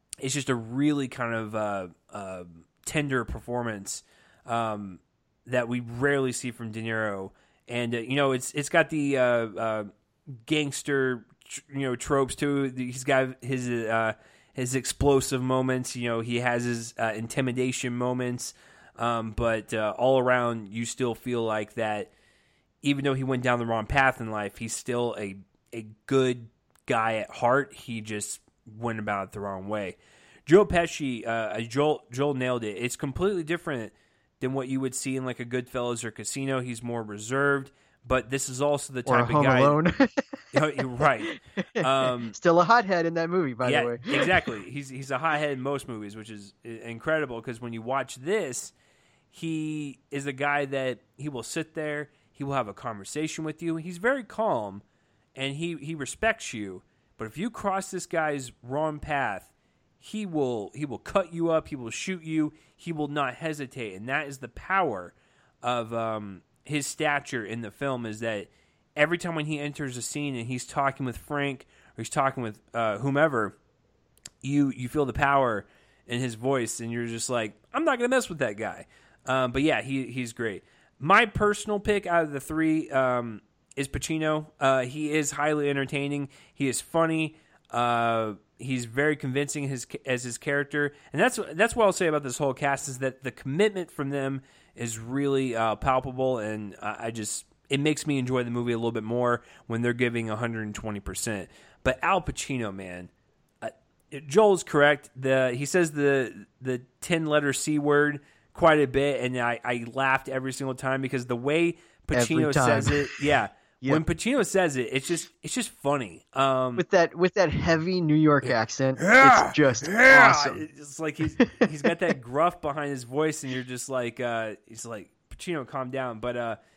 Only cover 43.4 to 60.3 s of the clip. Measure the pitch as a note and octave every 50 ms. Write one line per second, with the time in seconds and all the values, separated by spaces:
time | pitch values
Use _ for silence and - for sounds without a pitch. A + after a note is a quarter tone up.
43.4 | E3+ C3+ A#2+ G#2+ B2+ B2 C#3+ D3 B2+ A#2+ A#2+ A#2 B2 G#3 C#4+ C#4 C4 - F#3 F3
44.4 | - - - G#3+ - - B2+ C#3+ C#3 C3 F3 C3+ C3+ C3+ C#3 B2 D#3 E3 D3+ D3+
45.4 | D3+ D3 C#3 B2+ B2+ C#3 C#3+ C3+ - - A#2 G#2+ G#2 G2+ G#2 A2 G#2+ A2+ A2 G#2
46.4 | G2+ G2+ _ _ - A#2 A2+ A2+ - A#2 A#2 A2+ - D#3 D#3+ D#3 D3+ B2+ A#2+ A#2
47.4 | A2+ C3 A#2 A2+ B2 A#2+ A#2 A2+ A2 A#2+ C3 C3+ C3 - - B2+ B2+ D#3+ G#3 A3
48.4 | F3+ C3+ B2 - - - _ _ _ _ _ _ _ _ _ _ _ _ _ -
49.4 | E3 E3 D#3+ D#3 D#3 D#3 D#3 D3+ D3 C#3+ C3 _ _ - - C#3+ C#3 C#3+ C3+ C3
50.4 | C#3+ C#3+ C#3+ D3 C#3+ C3+ C#3 C3+ C3 C3 A#2+ - _ _ _ - C#3+ D3+ C#3 A#2+
51.4 | A2+ - - E3 D#3+ D#3+ - E3 D3+ D3+ D3 D3 D3 - _ _ _ _ _ -
52.4 | C#3 C#3 C#3 C3+ A#2 G#2 G2 - - B2 A2 G2+ F#2+ - - D3 D#3 D3+ - -
53.4 | D#3 D#3 D3+ D3+ E3+ E3 D#3+ E3 D#3 F3+ F3+ E3+ G3 A#3+ C#4 C4+ G#3+ - - -
54.4 | A3+ G#3 D3+ A#2 G#2+ G2+ F#2+ G2+ - _ _ _ _ _ _ _ _ _ - -
55.4 | C3+ C3+ C#3 D3 E3+ F3 E3+ D3+ - D3+ E3 D3+ C3 - - - - A3+ A3 -
56.4 | - - - A2 G#2 F#2+ F#2 F#2+ _ _ _ _ _ _ _ - A2+ A2 - D3+
57.4 | G3+ A#3+ - - - G3+ F#3+ G3 F#3+ - - F3+ - - - E3 D#3 D3+ D3 C#3+
58.4 | B2+ A#2+ - _ - A#2+ C3 D3 D#3 D#3 D3+ D3 - D3 D3 C#3 C3 A2+ G2 F#2
59.4 | - _ _ _ _ _ _ _ _ _ _ _ - - - G#3+ G#3+ F#3